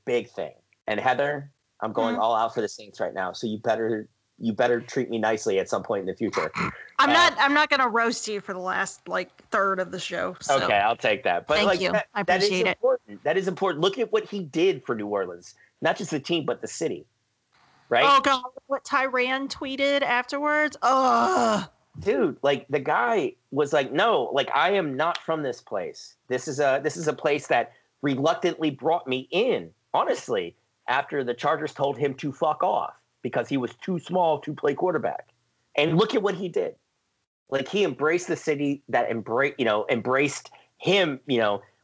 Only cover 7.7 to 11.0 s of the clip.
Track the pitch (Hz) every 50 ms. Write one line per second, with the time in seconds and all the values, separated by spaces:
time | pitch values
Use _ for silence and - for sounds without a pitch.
7.7 | 294 269 262 240 208 233 233 233 240 - - 214 214 202 - - 190 185 180 185
8.7 | 185 131 151 - - - - 175 180 185 180 - _ _ - - - 214 196 196
9.7 | 190 185 185 175 185 185 - - 175 175 180 185 180 - - - 139 135 107 87
10.7 | 104 101 101 110 117 -